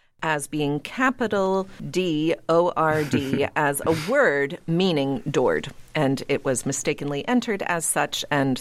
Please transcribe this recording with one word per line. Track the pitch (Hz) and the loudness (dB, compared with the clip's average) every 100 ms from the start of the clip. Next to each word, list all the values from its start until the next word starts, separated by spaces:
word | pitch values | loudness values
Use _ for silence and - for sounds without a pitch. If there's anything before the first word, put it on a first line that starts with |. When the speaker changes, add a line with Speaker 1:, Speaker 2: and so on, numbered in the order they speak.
| _ _ | _ _
Speaker 1:
as | 165 151 143 | -2 -2 -2
being | 151 147 147 | -2 0 -2
capital | - - 254 262 226 202 190 190 190 - 147 | -4 -2 0 0 -2 0 2 0 -2 -10 -4
D | 180 185 151 160 165 - | -2 0 0 0 0 2
O | 165 175 - | 4 4 2
R | 160 156 | 2 2
D | 147 127 135 139 139 | 2 -2 0 0 0
Speaker 2:
<laughs> | - | 2
Speaker 1:
as | 147 143 - | 0 0 0
a | 160 160 | 0 2
word | 277 220 143 139 175 - | 4 4 4 0 -4 -2
meaning | 165 185 156 135 135 - | 2 2 2 0 -2 -2
dord. | 147 120 78 - - - | 2 2 2 -2 -12 -8
And | 156 135 135 - | -2 0 0 -2
it | 139 | -2
was | 143 127 - | 0 -2 -2
mistakenly | 139 - 147 143 143 - | -4 -4 -4 -4 -6 0
entered | 247 240 202 | 0 0 -4
as | - 170 - | -2 -2 -2
such, | 156 147 - - | 0 -2 -2 -2
and | 147 135 123 | 0 0 0